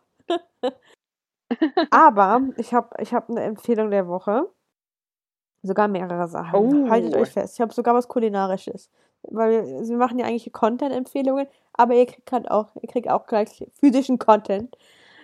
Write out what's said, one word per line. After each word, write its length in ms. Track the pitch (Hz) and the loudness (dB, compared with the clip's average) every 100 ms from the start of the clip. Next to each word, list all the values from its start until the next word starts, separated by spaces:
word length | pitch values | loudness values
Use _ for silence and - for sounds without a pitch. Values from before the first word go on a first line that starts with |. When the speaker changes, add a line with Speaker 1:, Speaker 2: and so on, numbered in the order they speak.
| _ _ - | _ _ -8
Speaker 1:
<laughs> 1600 | 339 _ _ 254 254 _ _ _ _ _ _ - 233 302 339 320 | -8 _ _ -8 -8 _ _ _ _ _ _ -8 -2 0 0 2
Speaker 2:
Aber 500 | - 311 202 190 240 262 - | 6 6 6 4 2 0 -6
ich 160 | 226 | -2
hab, 260 | 240 240 - | -2 -4 -10
ich 120 | 214 | -4
hab 160 | 240 233 | -4 -4
eine 120 | 226 | -6
Empfehlung 480 | - 208 - 214 214 | -6 -8 -2 -2 0
der 160 | 202 175 | -2 -2
Woche. 420 | 180 208 226 370 _ _ _ _ _ _ _ _ _ _ _ | -6 -2 -2 -4 _ _ _ _ _ _ _ _ _ _ _
Sogar 260 | 185 190 208 | -6 -2 0
mehrere 400 | 190 180 175 175 | -2 -6 -6 -6
Sachen. 260 | 175 170 | -6 -2
Speaker 1:
Oh. 360 | 196 233 285 254 | 2 4 2 4
Speaker 2:
Haltet 260 | 226 226 220 | 2 2 -2
euch 160 | 226 | -2
fest. 240 | 202 - - | -4 -6 -4
Ich 60 | |
hab 120 | 226 | -4
sogar 200 | - 240 | -2 2
was 140 | 240 247 | 2 2
Kulinarisches. 840 | 247 220 202 190 190 - - - _ _ _ | -2 -2 -2 -2 -4 -8 -14 -18 _ _ _
Weil 420 | - 214 226 226 156 | -12 -2 0 0 -2
wir, 220 | 131 226 | -8 -6
wir 100 | 240 | -2
machen 200 | 247 247 | 0 0
ja 60 | 226 | -4
eigentlich 280 | 233 - | -6 -8
Content-Empfehlungen, 960 | - 220 240 285 254 254 277 269 269 277 _ _ | -2 -2 0 -4 -4 -6 -4 -2 -2 -6 _ _
aber 220 | - 240 240 | 0 4 6
ihr 100 | 247 | 4
kriegt 260 | - - | 0 -6
halt 180 | 247 - | -6 -2
auch, 260 | 208 214 - | -2 -2 -12
ihr 60 | - | -8
kriegt 220 | 247 220 | -6 -2
auch 160 | 196 - | -2 0
gleich 420 | 214 220 - - | -2 -2 -8 -20
physischen 440 | - 285 254 262 247 | 2 4 4 0 -2
Content 600 | - 214 214 196 240 - _ _ _ - | 2 0 0 -8 -8 -18 _ _ _ -20